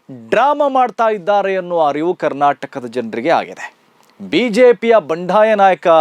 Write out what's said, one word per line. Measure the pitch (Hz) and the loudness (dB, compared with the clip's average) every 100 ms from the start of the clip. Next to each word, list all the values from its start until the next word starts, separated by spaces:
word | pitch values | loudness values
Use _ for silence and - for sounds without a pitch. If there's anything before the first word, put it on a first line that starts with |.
| - | -20
ಡ್ರಾಮಾ | 127 113 196 269 294 285 | -18 -4 0 0 0 0
ಮಾಡ್ತಾ | 262 247 - 226 | 0 -2 -2 -2
ಇದ್ದಾರೆ | 214 170 202 196 190 | -2 -2 -2 0 -4
ಅನ್ನೋ | 175 170 | -4 -2
ಅರಿವು | 151 143 170 | 0 -2 -4
ಕರ್ನಾಟಕದ | 175 156 139 143 139 139 139 120 | -2 -4 0 -2 -2 -8 -12 -10
ಜನರಿಗೆ | 123 113 113 123 | -8 -6 -4 -2
ಆಗಿದೆ. | 127 87 92 - _ _ _ _ - | -2 -2 -12 -18 _ _ _ _ -20
ಬಿ | 196 170 247 | -4 -2 0
ಜೆ | 202 247 | 4 4
ಪಿಯ | 233 233 220 | 4 2 2
ಬಂಡಾಯ | 143 165 180 202 220 | 2 -6 -2 2 2
ನಾಯಕ | 214 196 175 180 160 | 4 2 2 2 4